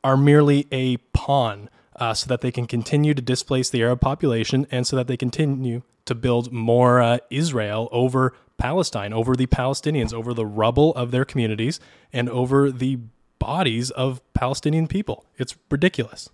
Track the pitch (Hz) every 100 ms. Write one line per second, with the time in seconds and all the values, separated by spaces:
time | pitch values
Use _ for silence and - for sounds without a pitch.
0 | 131 135 143 147 143 143 143 131 131 123
1 | _ - - 139 117 101 107 _ _ -
2 | 117 110 - 123 131 123 117 120 110 147
3 | 151 143 123 127 - 131 127 123 117 123
4 | 131 139 147 117 110 135 143 127 123 135
5 | 123 123 127 - 151 135 127 117 - _
6 | - 120 127 120 120 120 113 120 123 123
7 | 117 120 _ 135 165 127 104 107 117 120
8 | 127 131 131 - _ - 120 175 175 110
9 | 101 110 117 127 127 - 127 139 156 151
10 | 110 117 117 117 107 104 110 127 151 135
11 | 120 127 131 131 113 107 117 165 - _
12 | _ 123 120 123 127 139 139 127 127 131
13 | 113 _ _ _ - 156 165 113 127 -
14 | 131 127 _ - 123 139 151 160 160 190
15 | 208 110 _ _ 131 - _ 160 180 -
16 | 113 - -